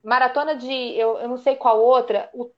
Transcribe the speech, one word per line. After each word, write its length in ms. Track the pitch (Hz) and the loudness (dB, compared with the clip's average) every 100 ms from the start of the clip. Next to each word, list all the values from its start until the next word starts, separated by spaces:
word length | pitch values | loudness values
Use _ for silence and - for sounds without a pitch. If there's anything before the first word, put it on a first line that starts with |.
Maratona 520 | 214 247 254 277 302 285 | -2 0 2 0 -2 -4
de, 180 | 247 262 247 233 | -6 -8 -6 -2
eu, 200 | 226 226 | -2 -2
eu 80 | 240 | -6
não 80 | 254 | -2
sei 180 | 269 269 | -2 0
qual 240 | 247 220 | 2 4
outra, 500 | 233 254 240 202 - | 4 4 2 -4 -4
o 160 | 247 240 | -12 -16